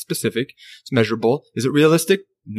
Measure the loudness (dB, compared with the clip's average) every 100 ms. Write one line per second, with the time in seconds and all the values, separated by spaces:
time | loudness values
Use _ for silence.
0 | -10 -6 -4 -4 -6 -10 -20 -20 -4 -2
1 | 0 0 0 0 -4 -6 -2 2 4 4
2 | 2 -2 -4 _ -10